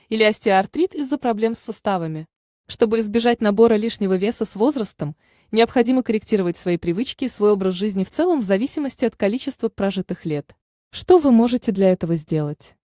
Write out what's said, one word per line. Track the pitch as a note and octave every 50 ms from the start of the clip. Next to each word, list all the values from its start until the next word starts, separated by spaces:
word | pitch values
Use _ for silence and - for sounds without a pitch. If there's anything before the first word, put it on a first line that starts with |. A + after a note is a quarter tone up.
| _ _
или | A3 A3 A3
остеоартрит | G#3+ G#3+ - - A3+ G3 F#3+ F#3+ - - - E4+ F#4+ -
из-за | - C#4+ B3+ C#4+ C#4
проблем | - B3+ A3+ G#3 A3 A3+ A#3
с | -
суставами. | - - G#3+ - - G#3+ G3 F3+ E3 D#3+ D#3 D#3 D#3 - _ _ _ _ _ _ _ -
Чтобы | - - A#3+ A3 A3 A3+
избежать | A3+ G#3 G3+ A#3 A3+ A#3+ A#3+ -
набора | A3+ G#3 G#3 G3 A3+ A#3 A3+
лишнего | G#3 G#3+ A#3 - - G#3 F#3+ F#3+
веса | F#3 F#3+ G#3 A#3 - A3+
с | - -
возрастом, | F#3+ G#3+ C#4 D4 C4+ G#3+ - - - - D3 D3+ - _ _ _ _ _ _
необходимо | - A3 A3+ A#3 - C4 A#3+ A#3 B3+ C4 B3
корректировать | - A3+ A3 - - A3+ G3+ F#3 F3 E3+ -
свои | - F3+ F3 E3
привычки | - F3+ E3+ F#3 C4 - - - C4+
и | B3
свой | - - G#3 G#3 G#3+
образ | G3 F#3+ F#3+ F#3
жизни | F3 G3 G#3+ F#3+ F#3+ F#3
в | -
целом | - - D#4 F4+ F4 D4
в | A3
зависимости | F3+ G3 G3 A#3 C#4+ - - D4 C4+ - - -
от | A3+ -
количества | - - G3 G#3 C4 - - B3+ - - A3+
прожитых | - - G3 G3 G3 F#3+ F3+ - F3+ - -
лет. | E3+ D3+ C#3+ - _ _ _ _ _ _ _ _ _
Что | - - - - F4+ F4+
вы | D4 C#4+
можете | A#3+ A3+ A#3 A#3+ A#3+ B3 - -
для | G3 F#3+ G3 F#3+
этого | F#3 F3+ - D#3+ E3+
сделать? | E3 D3+ - E3+ D#3 D3+ D3 D3 - - - _ _ _